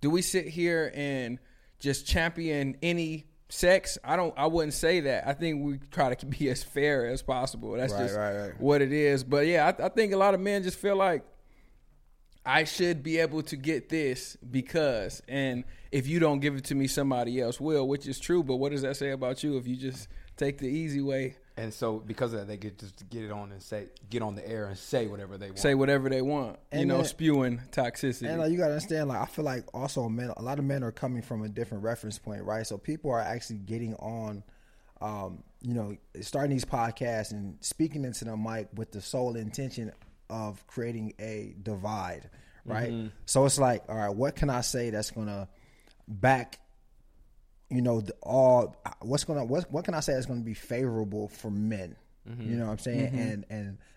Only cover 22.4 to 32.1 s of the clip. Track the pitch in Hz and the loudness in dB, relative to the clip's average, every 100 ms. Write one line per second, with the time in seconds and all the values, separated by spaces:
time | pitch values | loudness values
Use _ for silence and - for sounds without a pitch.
22.4 | 101 107 104 98 101 - 95 117 107 104 | -6 -8 -10 -12 -16 -18 -12 -10 -8 -8
23.4 | 101 98 - 107 98 - 101 113 110 101 | -10 -14 -10 -8 -8 -14 -8 -4 -2 -4
24.4 | 104 113 101 95 - 135 113 101 98 98 | -6 -6 -6 -8 -2 0 0 -4 -10 -10
25.4 | 98 95 147 135 135 139 131 131 135 147 | -10 0 4 6 6 4 4 2 0 0
26.4 | 120 - - 143 139 131 - - 160 143 | -4 -8 -6 0 2 4 2 2 4 6
27.4 | 127 120 127 - 123 - 139 120 120 165 | 4 0 -2 0 0 2 0 0 -2 0
28.4 | 160 175 160 151 - 160 143 117 123 - | 2 4 2 2 0 0 0 -2 -4 -2
29.4 | 151 127 - - 135 - 117 113 123 - | -2 -4 -6 -6 -4 -2 -2 -2 -4 -6
30.4 | 117 143 139 139 120 - 131 123 - 113 | -4 0 0 0 -2 -4 -4 -4 -4 -6
31.4 | 107 104 113 107 107 117 107 | -4 -4 -6 -4 -2 -4 -6